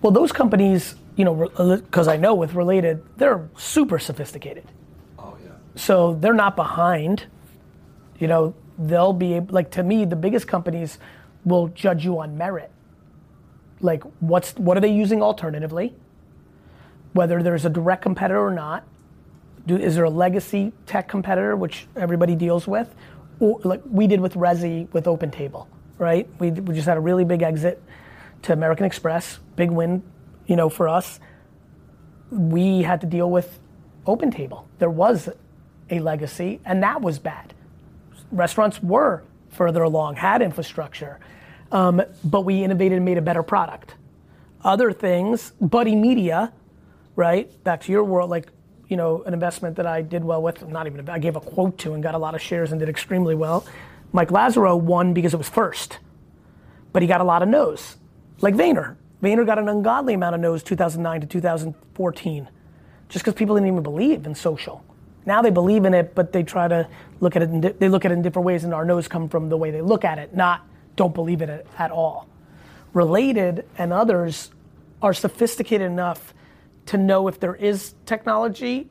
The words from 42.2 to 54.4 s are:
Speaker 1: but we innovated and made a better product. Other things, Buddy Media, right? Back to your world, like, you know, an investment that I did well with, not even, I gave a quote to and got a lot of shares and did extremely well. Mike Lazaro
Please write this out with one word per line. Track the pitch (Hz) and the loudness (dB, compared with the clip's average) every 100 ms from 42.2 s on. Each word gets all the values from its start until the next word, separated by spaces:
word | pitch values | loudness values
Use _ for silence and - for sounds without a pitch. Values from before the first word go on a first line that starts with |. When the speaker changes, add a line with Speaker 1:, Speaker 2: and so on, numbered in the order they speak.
Speaker 1:
but | 160 196 | 0 0
we | 190 190 | 0 0
innovated | 190 185 190 185 | 0 2 2 2
and | 180 | 2
made | 175 | 0
a | |
better | 160 165 | 0 -2
product. | 165 202 170 - - - - _ - - - - | 0 0 -2 -8 -20 -20 -20 _ -20 -20 -20 -4
Other | - 196 240 | 0 2 2
things, | 185 196 180 196 226 - _ | 0 0 0 0 -4 -6 _
Buddy | 170 233 226 214 | 0 2 2 2
Media, | 226 247 180 165 226 - - - - - _ - | 4 2 0 -2 -4 -8 -20 -20 -20 -20 _ 0
right? | 170 180 240 - | 2 2 -2 -8
Back | 180 165 | -4 -4
to | - | 0
your | 196 | 0
world, | 208 185 175 | 2 0 0
like, | 170 156 _ _ - - | -4 -8 _ _ -20 -6
you | 185 | -2
know, | 165 165 | 0 -2
an | - | -4
investment | 175 175 - 170 165 | -4 -4 -6 -8 -4
that | 170 | -4
I | 160 | -4
did | 160 175 | -4 -6
well | 165 165 | -2 -2
with, | 165 165 160 | -2 -6 -12
not | 160 160 | -10 -10
even, | 143 139 | -10 -10
I | 170 | -4
gave | 160 156 | -4 -4
a | |
quote | - - 185 185 | -8 -2 -2 -2
to | 160 | -8
and | 156 | -6
got | 156 | -4
a | 160 | -4
lot | 156 160 | -4 -6
of | |
shares | - 175 160 | -6 -4 -2
and | 156 | -4
did | 156 | -4
extremely | 151 - 185 175 | -6 -4 0 0
well. | 160 156 175 - - - - - | 0 0 -2 -4 -20 -20 -20 -2
Mike | 180 165 | 0 2
Lazaro | 180 | 4